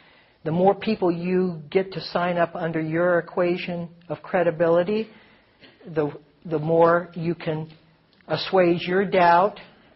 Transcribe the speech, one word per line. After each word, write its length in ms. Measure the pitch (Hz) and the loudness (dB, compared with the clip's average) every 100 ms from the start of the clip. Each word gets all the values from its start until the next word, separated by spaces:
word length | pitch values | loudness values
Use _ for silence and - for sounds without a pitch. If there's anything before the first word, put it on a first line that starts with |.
| _ _ _ _ | _ _ _ _
the 60 | 156 | -4
more 240 | 170 190 | 2 2
people 380 | 196 - 214 180 | 2 -2 0 0
you 480 | 170 175 185 185 165 147 | 0 -2 0 0 -4 -4
get 220 | 190 190 | -2 -2
to 80 | 170 | -6
sign 380 | - 180 175 175 | -6 -2 -2 0
up 160 | 165 | -2
under 260 | 175 165 160 | -2 -6 -4
your 380 | 156 165 175 170 | -2 0 2 0
equation 720 | 170 - 175 180 - 175 170 - - | -2 -2 -2 -2 -6 -10 -10 -14 -12
of 140 | 151 | -12
credibility, 840 | - 185 170 156 165 170 175 214 220 - _ _ _ _ - _ 208 | -4 0 0 2 2 2 2 -2 -6 -14 _ _ _ _ -20 _ -8
the, 260 | 156 147 151 - _ 175 | -4 -4 -6 -18 _ -8
the 120 | 156 | -6
more 520 | 156 165 165 170 175 | 0 4 4 4 -2
you 200 | 175 165 | -6 -6
can 360 | 170 165 156 156 - _ _ _ _ - | -6 -6 -8 -10 -18 _ _ _ _ -6
assuage 560 | 156 - 190 175 170 175 | -6 0 4 4 2 0
your 180 | 185 | -2
doubt, 560 | 190 190 170 175 208 208 - _ _ | 0 4 6 6 4 -2 -18 _ _